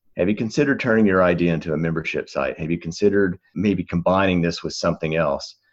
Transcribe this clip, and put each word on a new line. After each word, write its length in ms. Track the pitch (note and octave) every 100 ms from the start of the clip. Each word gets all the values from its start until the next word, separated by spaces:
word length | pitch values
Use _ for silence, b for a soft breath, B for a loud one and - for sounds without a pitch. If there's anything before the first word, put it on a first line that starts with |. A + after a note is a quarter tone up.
| _ -
Have 120 | F2+
you 80 | G#2+
considered 420 | A2 D#3 C#3+ A#2+
turning 280 | B2 A2 G#2+
your 160 | F#2
idea 280 | F2+ F2 F2
into 200 | D#2+ E2
a 40 | D#2
membership 520 | E2 D#2+ - D2+ -
site? 300 | D#2 C2+ -
Have 120 | D#2+
you 80 | E2+
considered 600 | E2 E2+ G#2 G2 G2 F2+ _
maybe 280 | - G#2 F#2
combining 560 | F2 F2 F2 F#2+ G2 F2+
this 200 | E2+ E2+
with 120 | D#2+
something 420 | - F2 E2 D#2+ D#2+
else?" 400 | D2+ C#2 - - _